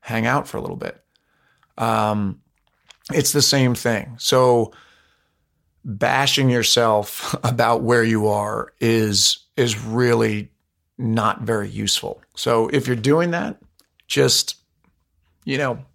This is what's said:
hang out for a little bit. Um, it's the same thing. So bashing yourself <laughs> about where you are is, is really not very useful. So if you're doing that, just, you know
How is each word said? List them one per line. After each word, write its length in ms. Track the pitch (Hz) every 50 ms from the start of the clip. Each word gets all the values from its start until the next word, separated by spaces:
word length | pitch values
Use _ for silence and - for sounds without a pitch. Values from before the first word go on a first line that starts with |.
hang 240 | _ - 113 117 110
out 220 | 117 131 143 - -
for 100 | - -
a 40 |
little 140 | - - -
bit. 260 | - - - - _ _ _ _ _ _ _ _ _ _ _ _ _ _ _ _ -
Um, 640 | 113 113 113 110 107 107 107 104 101 98 90 - _ _ _ _ _ _ _ _ _ _ - _ _ - 135
it's 180 | 160 139 -
the 100 | - 147
same 320 | 131 - - 139 131 123 123
thing. 420 | - - 120 117 104 - - 120 117
So 560 | - - - 127 127 127 123 120 113 104 - - - _ _ _ _ _ _ _ _ _ _ _ _ _ _ _ _ _ _ _ _
bashing 640 | 135 107 101 - - 131 131 139 135 - 139 135 131
yourself 840 | 123 120 110 - - - 117 113 107 107 104 - - - - - - -
<laughs> 40 | -
about 380 | 117 120 117 117 117 117 113
where 220 | 131 113 120 120 113
you 240 | 113 113 110 107 107
are 460 | 104 104 104 104 107 110 - - _ _
is, 680 | - 113 113 113 110 107 104 95 - - - - _ _ _ -
is 220 | 127 120 110 104
really 720 | 117 110 110 120 123 123 120 117 113 113 107 104 101 - _ _ _ _ _ _ _ _ _ -
not 440 | 123 113 110 113 107 110 98 -
very 280 | 120 107 113 107 101 101
useful. 520 | 98 104 104 98 - - - 104 101 - _ _ _
So 340 | - - 127 120 113 113 -
if 180 | - 139 123 127
you're 80 | 127
doing 360 | 117 110 135 143 160 170 175
that, 300 | 170 170 - - 208 _ _ _ _ _ _ _ _ _ _ _
just, 480 | - 143 135 131 117 - - - - _ _ _ _ _ _ _ _ _ _ _ _ _ _ _ _ _ _
you 120 | - 139 135
know 220 | 147 131 120 - 135 _ _